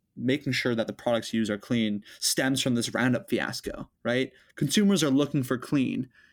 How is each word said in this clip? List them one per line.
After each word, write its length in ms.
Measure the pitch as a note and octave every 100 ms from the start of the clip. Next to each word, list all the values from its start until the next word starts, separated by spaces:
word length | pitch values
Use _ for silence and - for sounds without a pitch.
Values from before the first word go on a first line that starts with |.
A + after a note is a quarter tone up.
| _ -
making 380 | A#2+ C#3+ -
sure 200 | B2 B2+
that 120 | A2+ G#2+
the 60 |
products 400 | G#2 A#2+ A#2 -
used 160 | A2+ G#2+
are 80 | G#2
clean 440 | - A#2+ A2 G#2 - -
stems 440 | - - C3+ C3+
from 140 | C3+ A#2+
this 180 | -
Roundup 340 | G#2 B2+ B2 -
fiasco, 640 | G#2+ C2+ - - - - _
right? 280 | A#2 B2 B2+ - _ -
Consumers 480 | C#3+ - G3+ F#3+
are 60 | D3+
looking 320 | C3+ C#3 D3
for 160 | B2+ B2
clean. 500 | - D3 A#2+ F#2+ C3 _ -